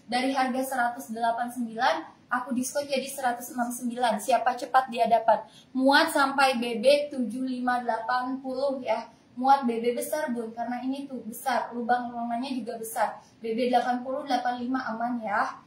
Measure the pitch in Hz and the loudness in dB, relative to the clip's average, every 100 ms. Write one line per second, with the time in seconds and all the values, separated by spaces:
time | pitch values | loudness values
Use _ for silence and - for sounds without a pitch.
0 | - 247 269 269 262 247 262 254 240 240 | -4 -2 0 2 0 0 -2 0 0 -2
1 | 240 226 233 233 247 254 226 220 262 320 | -8 -2 0 0 -4 -4 -6 0 0 0
2 | - - _ 247 254 247 254 294 285 269 | -4 -16 _ -4 -2 -4 -2 -4 -2 -4
3 | 269 - 254 240 - 247 240 - 247 233 | -4 -2 -2 -2 -6 -4 -4 -4 -6 0
4 | 240 214 262 226 247 240 277 262 262 233 | 0 2 2 2 2 -2 2 2 2 2
5 | 214 226 226 208 - - - 254 262 285 | 4 4 6 4 0 -18 -8 2 6 6
6 | 311 302 269 269 269 240 240 220 247 294 | 6 4 2 4 4 4 -2 2 6 6
7 | 294 262 226 254 262 254 247 247 233 226 | 4 -2 -4 -4 -4 -2 0 0 0 -2
8 | - 247 254 269 269 254 277 247 233 226 | 0 -2 -2 -4 -6 -2 -2 -2 -2 -4
9 | - - _ 240 262 277 247 226 240 240 | -4 -16 _ 0 4 6 4 0 0 0
10 | 285 302 302 233 220 226 233 247 262 277 | -2 -2 -2 -4 -6 -6 -6 -4 -4 -6
11 | 277 254 208 - 269 233 - 240 226 247 | -6 -10 -10 -6 -2 0 -2 -4 0 0
12 | 240 240 240 233 277 254 214 - 220 247 | 0 -6 -4 -4 -4 -6 -6 -8 -8 -2
13 | 202 - - - 226 220 247 247 247 247 | -2 -2 -16 -10 -4 0 2 2 2 -2
14 | 254 277 285 247 247 247 247 262 226 220 | -2 -6 -2 -2 0 -4 -2 -4 -4 -4
15 | 240 240 214 214 262 - | -4 -4 -2 0 -2 -6